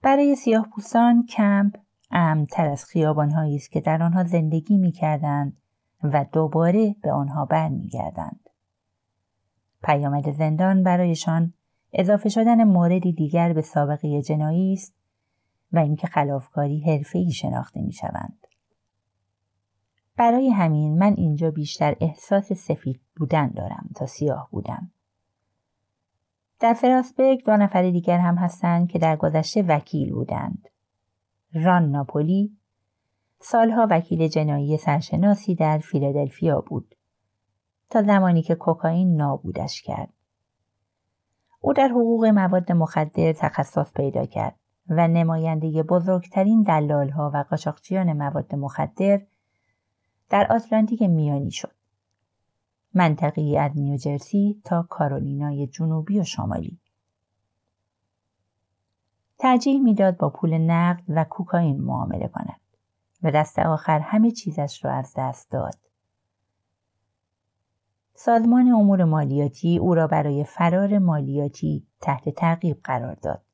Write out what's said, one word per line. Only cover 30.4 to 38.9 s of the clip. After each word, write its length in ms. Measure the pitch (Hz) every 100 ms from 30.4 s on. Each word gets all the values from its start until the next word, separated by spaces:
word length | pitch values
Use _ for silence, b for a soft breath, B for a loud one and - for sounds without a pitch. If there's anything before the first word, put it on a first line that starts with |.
| 143 - _ _ _ _ _ _ _ _ _
ران 380 | 160 165 180 160
ناپولی 680 | 143 139 151 156 190 208 208 _ _ _ _ _ _ _ _
سالها 460 | - 233 226 220 220
وکیل 380 | 175 170 165 160
جنایی 500 | 156 151 143 143 151
سرشناسی 800 | - 147 - 160 196 202 - 175
در 220 | 156 156
فیلادلفیا 840 | - 160 139 143 143 - 165 143
بود 340 | - 139 - _ _ _ _ _ _ _ _ _ _
تا 120 | 233
زمانی 400 | 202 202 185 170
که 140 | 160 170
کوکائین 600 | - 165 165